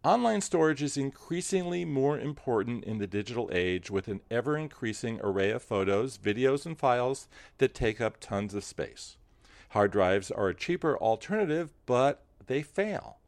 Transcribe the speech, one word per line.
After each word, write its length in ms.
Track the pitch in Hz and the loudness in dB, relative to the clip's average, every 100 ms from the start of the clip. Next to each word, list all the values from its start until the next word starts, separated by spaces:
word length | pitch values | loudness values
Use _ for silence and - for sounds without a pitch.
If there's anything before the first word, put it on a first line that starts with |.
Online 360 | 147 226 240 214 | 4 4 4 0
storage 420 | - 175 156 143 | 0 4 4 2
is 140 | 143 143 | -2 -2
increasingly 880 | 135 - - 170 - 190 175 175 | -4 -6 -6 -6 -2 -2 -2 -4
more 340 | 170 135 135 147 | -2 2 2 0
important 640 | 127 143 - 113 113 120 | -4 -6 0 0 0 -4
in 160 | - 110 | -6 -4
the 80 | 101 | -2
digital 420 | 101 101 117 117 | -4 -4 -6 -2
age, 360 | 90 90 92 - | 0 0 -2 -2
with 200 | 98 95 | -4 -4
an 120 | 95 - | -10 -4
ever-increasing 880 | 117 123 151 156 - 113 107 117 113 | -4 -2 -4 -4 -6 -6 -4 -6 -2
array 300 | 101 98 98 | -2 2 2
of 100 | 120 | 0
photos, 560 | - 104 95 101 131 107 | -2 0 2 2 0 -2
videos, 480 | 101 104 131 139 165 | -2 2 2 2 -4
and 100 | 160 | 0
files 520 | 139 123 123 135 - - - _ | 2 2 0 -4 -10 -20 -20 _
that 140 | 131 | 0
take 280 | - 117 104 | 2 -2 0
up 180 | 113 - | -2 -4
tons 340 | - 101 101 | -6 -4 -2
of 120 | 101 | -6
space. 520 | - - 73 - - - _ _ - - - | -8 -8 -8 -8 -20 -20 _ _ -20 -20 -4
Hard 240 | 107 101 | 2 4
drives 400 | 101 92 98 95 | 6 4 4 0
are 160 | - 98 | 0 0
a 80 | 87 | 0
cheaper 420 | - 175 160 131 | -4 0 0 2
alternative, 760 | 110 113 - 214 190 151 160 _ - | 0 -2 -2 -2 0 0 -4 _ 0
but 380 | 123 135 147 _ _ - | 2 4 0 _ _ -4
they 140 | 135 | -4
fail. 560 | 147 - 214 190 55 - | -2 -4 -2 -4 -8 -20